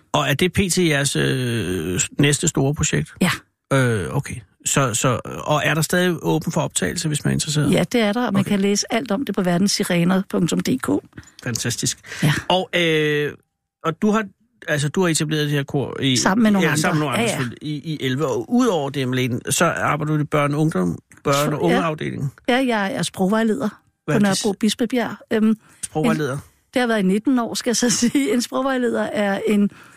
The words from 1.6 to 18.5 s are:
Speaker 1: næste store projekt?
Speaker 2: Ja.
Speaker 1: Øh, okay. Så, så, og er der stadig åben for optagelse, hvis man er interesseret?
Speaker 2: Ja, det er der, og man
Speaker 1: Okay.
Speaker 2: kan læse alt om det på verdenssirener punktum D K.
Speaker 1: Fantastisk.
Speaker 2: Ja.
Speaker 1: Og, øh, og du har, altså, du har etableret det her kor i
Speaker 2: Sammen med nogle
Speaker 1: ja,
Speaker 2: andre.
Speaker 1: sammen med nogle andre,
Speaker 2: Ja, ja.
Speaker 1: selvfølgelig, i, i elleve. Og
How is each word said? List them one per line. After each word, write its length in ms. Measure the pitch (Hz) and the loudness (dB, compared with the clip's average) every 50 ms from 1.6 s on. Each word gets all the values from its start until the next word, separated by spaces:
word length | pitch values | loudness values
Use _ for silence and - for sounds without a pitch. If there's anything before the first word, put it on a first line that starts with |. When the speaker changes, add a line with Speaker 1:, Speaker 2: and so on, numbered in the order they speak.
| 90 87 92 92 78 90 - 135 131 - - - | -2 -2 -2 -2 -2 -2 -2 -2 -4 -2 0 2
Speaker 1:
næste 300 | 143 143 147 - - 160 | 2 2 2 2 0 0
store 260 | - - 139 135 147 | 0 2 2 0 0
projekt? 400 | - 156 - - 147 156 - - - | 0 0 0 0 -2 -4 -4 -2 0
Speaker 2:
Ja. 100 | 190 165 - - - _ _ _ _ - | 0 0 0 -2 -8 _ _ _ _ 0
Speaker 1:
Øh, 440 | 143 135 127 120 113 104 87 65 - | 2 2 2 2 0 0 -2 -4 -4
okay. 180 | 143 - - - - - - _ _ - | -6 -6 -6 -10 -12 -14 -18 _ _ -4
Så, 280 | - - 147 139 123 104 | -2 0 2 2 0 0
så, 260 | - - 135 117 - - | 0 0 0 0 0 -4
og 380 | - 65 80 - - 151 147 - | -8 -10 -6 -2 0 0 2 2
er 100 | 147 151 | 0 0
der 80 | 160 | 0
stadig 340 | 156 - 190 180 180 180 170 - | 0 0 2 2 2 2 0 0
åben 300 | - 165 160 160 - 180 | 0 0 0 0 -2 -2
for 80 | - 170 | -2 -2
optagelse, 480 | 139 - - - 190 - - 170 170 156 | -2 -2 -2 -4 -4 -4 -4 -4 -4 -2
hvis 160 | 147 147 - | -2 -2 -2
man 60 | 139 | 0
er 40 | 135 | -2
interesseret? 380 | 139 - 156 147 151 143 - | -2 -2 -2 0 0 2 2
Speaker 2:
Ja, 120 | - 160 175 - | 2 2 2 2
det 80 | - 240 | 0 2
er 120 | 220 202 | 2 2
der, 140 | 208 247 247 | 0 0 -2
og 60 | 226 | 0
man 80 | 196 196 | 0 0
Speaker 1:
Okay. 80 | 190 - | 2 2
Speaker 2:
kan 100 | 208 196 | 0 2
læse 260 | 202 202 202 202 - - | 2 2 0 0 -2 -2
alt 180 | 277 226 - - | -4 -4 -2 -2
om 140 | 196 196 269 | -4 -2 -4
det 100 | - 196 | -4 -2
på 80 | - | -2
verdenssirener 800 | 185 180 175 175 202 196 - - 202 - 180 175 170 180 185 185 196 - | 0 2 2 2 2 2 0 0 0 0 0 2 2 2 2 0 0 -2
punktum 300 | - 196 180 160 180 180 | 0 0 0 0 0 0
D 80 | 180 190 254 262 | 0 0 -2 -2
K. 60 | - - 294 - - - - - - - _ - - | 0 -2 -2 -2 -4 -8 -16 -20 -20 -20 _ -12 -8
Speaker 1:
Fantastisk. 540 | - 113 - - 120 117 - - - - - - - - - | -6 -4 -4 -2 -4 -4 -4 -4 -6 -6 -8 -12 -16 -6 -2
Speaker 2:
Ja. 100 | - 151 147 - - - | 0 0 0 0 0 0
Speaker 1:
Og, 220 | 180 185 185 - - | 0 0 0 0 0
øh, 560 | 175 170 165 160 156 151 151 151 147 147 135 - - _ _ _ _ _ _ _ _ - | 0 2 2 2 2 2 2 0 0 -2 -4 -6 -10 _ _ _ _ _ _ _ _ -6
og 180 | 165 160 - | -6 -2 0
du 80 | 208 214 | 2 2
har, 140 | 202 220 214 190 - _ _ _ _ _ - - | 2 2 0 -4 -10 _ _ _ _ _ -6 -4
altså, 200 | 151 143 143 147 | -2 -2 -2 0
du 120 | - 190 | 0 2
har 80 | 185 170 | 2 2
etableret 340 | 156 - 160 151 156 151 147 | 2 0 0 0 -2 -2 0
det 60 | 147 | 0
her 100 | 147 143 | -2 -2
kor 380 | 139 - - 143 120 - - - | -2 -2 -2 -4 -2 -4 -4 -2
i 160 | 135 135 127 | 0 2 2
Speaker 2:
Sammen 260 | 117 - 208 185 240 | 2 2 2 4 4
med 80 | 226 214 | 4 4
nogle 160 | 202 190 170 | 4 4 2
Speaker 1:
ja, 60 | 151 | 2
Speaker 2:
andre. 80 | 147 156 | 2 2
Speaker 1:
sammen 180 | 160 180 165 151 | 2 2 2 0
med 80 | 151 | 0
nogle 120 | 143 123 214 | 0 0 0
andre, 40 | 233 | 0
Speaker 2:
Ja, 60 | 214 | 0
ja. 60 | 156 | -2
Speaker 1:
selvfølgelig, 220 | 143 131 120 - - | -2 -4 -6 -8 -8
i, 300 | - 151 151 147 - 165 | -8 -8 -8 -6 -6 -8
i 60 | 151 - | -6 -4
elleve. 260 | 131 131 127 135 160 | -4 -4 -2 -2 -2
Og 260 | 135 117 117 110 - | -2 -2 -2 -2 0